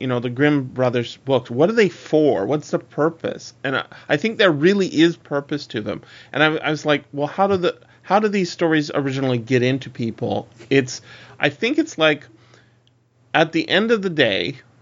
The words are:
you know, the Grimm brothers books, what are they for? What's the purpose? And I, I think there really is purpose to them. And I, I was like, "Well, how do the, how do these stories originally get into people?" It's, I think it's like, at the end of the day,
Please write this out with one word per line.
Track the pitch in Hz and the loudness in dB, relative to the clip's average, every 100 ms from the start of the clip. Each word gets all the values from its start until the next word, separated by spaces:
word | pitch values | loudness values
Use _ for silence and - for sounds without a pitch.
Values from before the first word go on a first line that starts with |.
you | 131 | -4
know, | 123 | -2
the | 123 | -2
Grimm | 120 147 147 | 0 2 2
brothers | 127 117 127 120 117 - | -2 -2 0 0 -4 -6
books, | 131 131 127 | 0 0 0
what | 120 170 | 0 2
are | |
they | 233 196 | 4 2
for? | - - 156 151 101 104 | 0 0 2 4 2 0
What's | 151 - | -4 -4
the | 165 | -8
purpose? | - - 156 165 - - - - | -6 -2 -2 -2 -8 -8 -14 -10
And | 131 131 | -6 -4
I, | - - - | -6 -10 -4
I | 147 | -2
think | 220 214 | -2 2
there | 196 | 2
really | 147 170 202 185 | 4 2 2 0
is | 143 170 165 | 2 2 2
purpose | - 143 143 147 - | -6 -6 -4 -8 -8
to | 117 | -8
them. | 104 82 - - - | -8 -8 -12 -20 -6
And | 127 | 0
I, | 156 156 | 0 0
I | 147 | -2
was | 151 | -2
like, | 151 143 - | 0 -2 -2
"Well, | 143 143 | -6 -4
how | - 196 | 0 0
do | 196 | 2
the, | 170 - _ _ | 0 -4 _ _
how | - 190 | 0 2
do | 214 | 2
these | 196 175 | 0 -2
stories | - 170 156 147 | -2 0 0 0
originally | - 139 131 135 123 | -2 -2 -2 -2 -2
get | 113 131 | 0 0
into | 123 135 - | 2 -2 -6
people?" | - 117 - 113 104 - - - | -8 -8 -4 -4 -4 -8 -12 0
It's, | 139 131 - - - - - | 0 0 -6 -16 -20 -20 -6
I | 147 | -4
think | - 226 311 | -2 -4 -2
it's | 320 - | -4 0
like, | 156 147 - _ _ _ _ _ _ _ _ _ _ | 2 0 -6 _ _ _ _ _ _ _ _ _ _
at | 147 160 | 0 0
the | 165 - | -2 0
end | 170 226 | 0 2
of | 233 | 0
the | 190 | 0
day, | 151 117 95 87 127 - _ | 0 2 0 -4 -8 -16 _